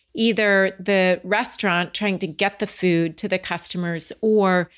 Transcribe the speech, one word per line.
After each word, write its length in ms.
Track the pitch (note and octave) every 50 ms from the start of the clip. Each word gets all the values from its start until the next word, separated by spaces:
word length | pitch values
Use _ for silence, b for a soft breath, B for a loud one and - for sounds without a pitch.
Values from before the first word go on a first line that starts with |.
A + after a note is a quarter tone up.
| b b -
either 640 | - A3+ A#3 A3 G#3 G#3+ G#3 G3+ G3 F#3+ F#3+ F#3+ -
the 400 | F3+ G3+ G3+ F#3+ F#3 F#3 F3+ F3 -
restaurant 720 | F3+ G3+ G#3+ B3+ - - - - G3 F3 F3 F3 E3+ -
trying 260 | - G#3 G#3 F#3+ F3
to 80 | - D#3+
get 320 | D3+ - G3 G3 G3 -
the 80 | G#3+ G3+
food 500 | - - - F#3 E3+ E3 E3 E3 - -
to 100 | - G3+
the 120 | F#3+ F#3
customers 720 | F#3 - F3 E3+ - - - F3+ F3+ E3+ E3+ E3 - - - -
or 480 | - A3 G#3+ G#3+ G3 F#3+ F#3 F3+ E3+ b b